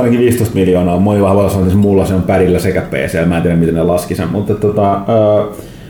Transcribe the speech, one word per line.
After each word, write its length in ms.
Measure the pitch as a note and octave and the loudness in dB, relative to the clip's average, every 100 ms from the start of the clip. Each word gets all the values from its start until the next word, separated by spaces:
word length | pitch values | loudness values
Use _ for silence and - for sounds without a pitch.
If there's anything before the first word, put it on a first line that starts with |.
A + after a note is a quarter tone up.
ainakin 200 | B2 A#2+ | 0 2
viisitoista 340 | A#2+ - G#2 | 2 2 0
miljoonaa. 440 | G2 F2+ F2+ F2+ F2 | 0 0 2 0 0
Moi 220 | G2+ G#2 | 2 2
vahvalla 280 | G2 G2 G2 | 2 2 2
sanoa, 160 | G2 F#2 | 0 0
että 120 | F#2+ | 2
mulla 280 | G2+ G2 F#2+ | 2 2 0
se 80 | |
on 80 | F#2+ | -2
pärillä 360 | F2+ F#2+ F2+ F2 | 0 2 2 2
sekä 220 | F#2+ F2+ | 0 -4
P 120 | D#2+ | -4
C. 320 | D2 C#2 E2+ E2+ | -4 -4 -2 0
Mä 100 | E2+ | 0
en 60 | |
tiedä, 140 | E2+ E2+ | 0 0
miten 180 | E2 | 0
ne 80 | E2 | 0
laski 320 | E2 F2 - | 0 -2 -2
sen, 140 | F2 E2+ | -6 -4
mutta 260 | F2+ G#2 | -4 -4
tota, 400 | G#2 G2+ G2+ G2 | -2 -2 0 0
ö, 500 | G2 G2 A2+ G#2+ G#2 F2 - - - - | 0 0 0 2 2 0 -8 -16 -18 -20